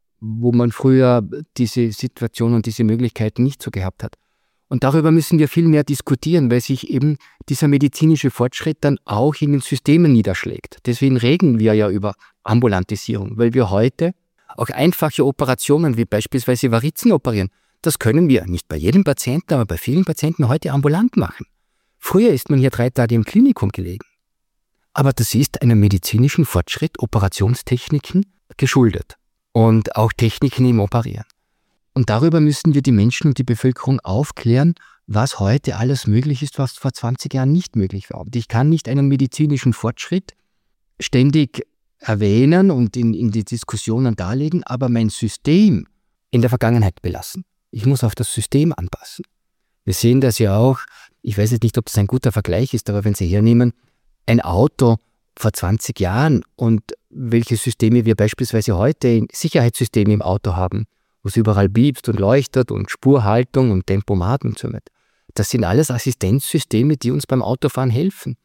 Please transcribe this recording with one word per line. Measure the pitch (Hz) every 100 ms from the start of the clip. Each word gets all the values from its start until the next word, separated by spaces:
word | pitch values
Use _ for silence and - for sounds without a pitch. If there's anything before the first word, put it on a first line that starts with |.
| _ _
wo | 110 110 120
man | 120 120
früher | - 131 131 127 123 95 143 - -
diese | 117 123 117
Situation | 104 127 - 120 - 117
und | 117 113
diese | 107
Möglichkeiten | 110 117 120 - 107 -
nicht | 131 -
so | -
gehabt | 98 92 -
hat. | - _ _ _ _ _ -
Und | 127
darüber | 131 156 156
müssen | 165 - 160
wir | 147
viel | 170 165
mehr | 151
diskutieren, | 147 143 - 139 156 170 127
weil | 123
sich | - 135 -
eben | 131 147 143 _ _ -
dieser | 135 147
medizinische | 143 143 - 156 151 135
Fortschritt | - 123 - 160 151
dann | 143 135
auch | - 104 147 147
in | 147
den | 143
Systemen | - 135 - 160 160
niederschlägt. | 117 98 90 92 92 - - 127
Deswegen | 117 135 123
reden | 120 175 165 117
wir | 110
ja | 107 104
über | 98 101 - _ _
Ambulantisierung, | - 117 120 92 92 101 - 110 101 110
weil | 117
wir | 127 101
heute | 98 127 - 170 - _ _ _ -
auch | 120
einfache | - 160 - 156 - 139
Operationen | - 135 123 - 147 160 117
wie | 113
beispielsweise | 107 - 131 127 123 127
Varizen | 113 143 - 233
operieren, | 165 127 104 95 _ _ _
das | 165 -
können | 113 147 170
wir | 120 90
nicht | 87 -
bei | 78
jedem | 85 180
Patienten, | 175 131 127 151 -
aber | 139 107
bei | 85
vielen | - 156 180
Patienten | 156 151 165 123
heute | 156 -
ambulant | 139 143 165 240 208
machen. | 117 - - _ _ _ _ _
Früher | - 185 233
ist | 135 -
man | 139
hier | 131
drei | - 123
Tage | - 117 117
im | 104
Klinikum | 214 269 - 98
gelegen. | - 87 95 - _ _ _ _ _ _ _ _
Aber | - 135
das | 127 110
ist | 113 143 -
einem | 120 110
medizinischen | 101 98 - 110 139 - 139
Fortschritt, | 90 - - 156 -
Operationstechniken | 117 110 98 - 104 127 - 123 - 147 - 180 - _ _ -
geschuldet | 131 139 - - - - _ _ _
und | 113 113 110 - 107
auch | 110
Techniken | - 113 - 143 - 127
im | 113
Operieren. | 98 120 110 104 - _ _ _ _ _ _
Und | - 113
darüber | 110 165 160
müssen | 151 143 165
wir | 143
die | 135
Menschen | 107 113 - 151
und | 131
die |
Bevölkerung | 127 117 131 123 - 139
aufklären, | - 101 147 - 117 123 165 - _ _ -
was | 107 135 -
heute | 98 113 - 90
alles | 123 135 107
möglich | 110 147 131
ist, | 147 -
was | 131
vor | - 175
zwanzig | - 117 123 -
Jahren | 135 131
nicht | 170 - 113
möglich | 95 95 -
war. | -
Und | 104 120
ich | -
kann | 113 147
nicht | 160 -
einen | 139 139
medizinischen | 139 135 - 151 139 127
Fortschritt | - 113 - - 185 - _ _ _ _ _ _ _
ständig | - 120 139 156 135 - - _ _ _
erwähnen | - 104 104 110 139 175 190
und | 131 113 123
in, | 117
in | 107 113
die | 110
Diskussionen | 104 117 - 110 - 117 131 104
darlegen, | 90 131 151 175
aber | - 123 127
mein | 117 110
System | - 113 - 143 175 214 113 - _ _ _ _
in | 120
der | 120
Vergangenheit | 123 117 120 98 -
belassen. | 90 - - 185 - _ _
Ich | 110 120
muss | 139 117
auf | -
das | 120
System | - - 139 165
anpassen. | - 87 - - - - _ _ _ _ _
Wir | -
sehen | 90 117 131
das | 131 107
ja | 107 101
auch, | 127 131 - - - _
ich | 113 101
weiß | 110
jetzt | 117
nicht, | 113 120
ob | -
das | -
ein | 98
guter | 127 120
Vergleich | 107 - 87 131
ist, | 117 -
aber | 104
wenn | 107 98
Sie | 87
hernehmen, | 101 113 120 123 - _ _ _ _ -
ein | 117
Auto | 85 87 143 - 123 113 _ _ _ -
vor | 110
zwanzig | - 90 107 - -
Jahren | 90 110 160 120 - -
und | 117 110 - - _
welche | 147 120 117 117 113
Systeme | 123 - 110 120 113
wir | 107
beispielsweise | 107 - 120 113 113 90
heute | 123 - 127
in | 113 -
Sicherheitssysteme | - 165 160 117 - 120 110 101
im | 104
Auto | 85 98 107 90
haben, | 92 104 110 _ _ _
wo | 101
es | 117
überall | 110 101 98
piepst | 107 143 127 -
und | 98
leuchtet | 98 139 131 131 117
und | 104 98
Spurhaltung | - 131 139 104 113 127 135 127
und | 95 -
Tempomat | 101 - 98 90 139 117
und | 104
so | -
weiter. | - _ _ _ _ _
Das | - 101
sind | 123 90
alles | 117 156
Assistenzsysteme, | 120 135 - 92 135 - 156 - 110 143 143
die | 120
uns | 143 -
beim | 131
Autofahren | 107 131 147 127 131
helfen. | 117 190 - 135 123